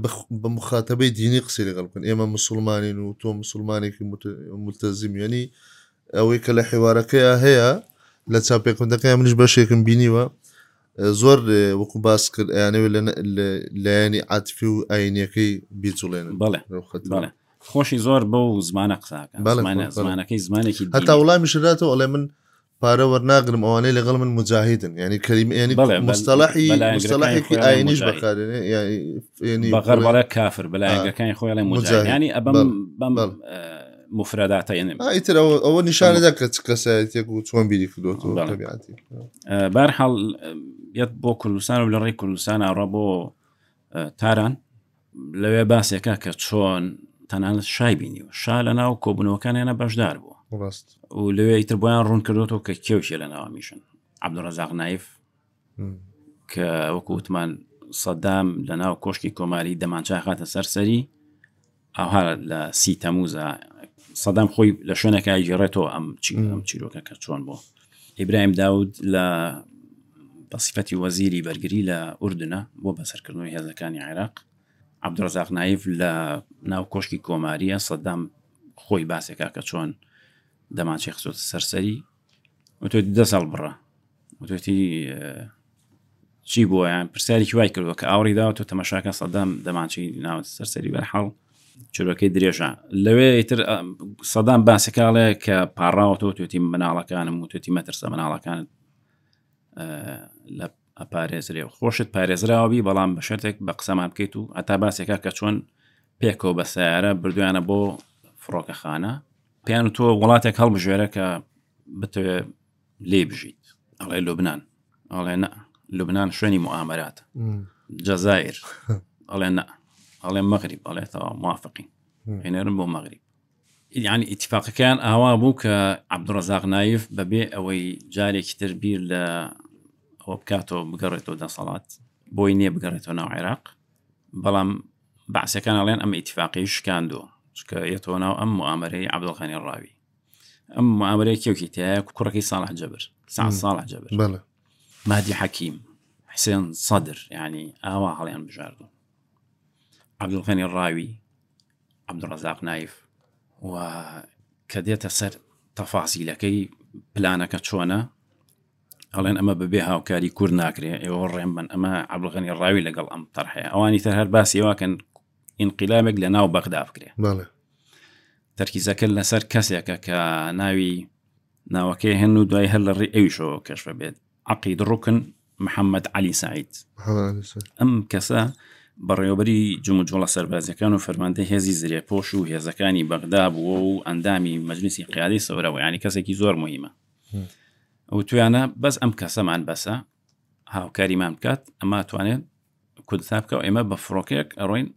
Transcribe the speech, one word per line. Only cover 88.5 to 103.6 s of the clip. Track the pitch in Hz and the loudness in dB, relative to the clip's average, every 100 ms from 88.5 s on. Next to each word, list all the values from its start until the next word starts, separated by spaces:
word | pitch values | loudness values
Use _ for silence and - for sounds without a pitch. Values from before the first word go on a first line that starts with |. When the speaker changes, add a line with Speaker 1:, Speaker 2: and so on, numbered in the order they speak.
| 107 | 0
Speaker 2:
تۆ | 110 | -4
تەمەشاکە | 92 90 95 98 | -6 -4 -4 -4
سەدام | 92 92 101 95 82 | -6 -4 -2 -2 -4
دەمانچەی | 90 90 82 - 87 - | -6 -6 -6 -8 -8 -8
ناوەتە | 78 82 78 - | -8 -8 -10 -12
سەرسەری. | - - - | -10 -6 -6
بەرحەڵ | - - 101 104 - _ _ _ _ - | -4 -4 -4 -4 -8 _ _ _ _ -14
چیرۆکەی | - 90 87 101 | -4 -2 2 2
درێژە. | 92 95 82 82 - - | 4 2 2 -4 -6 -6
لەوێ | 98 104 113 131 120 | 0 6 8 8 6
ئیتر، | 113 120 | 4 0
ئە، | 101 104 87 90 92 104 | 0 -2 -6 -12 -16 -12
سەدام | - 113 110 123 110 | -2 2 6 8 8
باسێکاڵێ | 107 - 113 117 113 113 101 | 8 4 4 4 6 4 2
کە | - 95 92 - | 0 0 0 0
پاڕاوەتەوە، | 87 90 104 95 101 95 | 2 4 4 4 0 -4
توێتی: | 87 90 | -4 -2
"مناڵەکانم." | 87 87 87 85 85 90 85 85 | 0 0 -2 -2 -4 -6 -4 -6
و | 85 | -8
توێتی: | 87 - | -12 -4
"مەترسە | 90 80 - - | -2 -2 -10 -8
مناڵەکانت، | 78 80 76 - 170 - _ _ _ _ _ _ _ _ _ _ | -6 -6 -6 -8 -10 -10 _ _ _ _ _ _ _ _ _ _
ئە، | - 80 76 80 64 50 _ - | -16 -14 -12 -14 -14 -18 _ -18
لە | - 87 - _ | -14 -14 -16 _
ئەپارێزرێ." | - - 85 80 80 - 80 | -20 -10 -8 -8 -8 -10 -10
و | 69 - | -12 -4
خۆشت | 117 - 117 | -4 -2 -4
پارێزراوەبی، | 92 92 90 110 117 113 120 | -2 0 0 2 4 4 2
بەڵام | 98 95 95 | 2 2 0
بە | 87 | -2
شەرتێک | - 107 107 | -6 -6 -4
بە | 104 | -6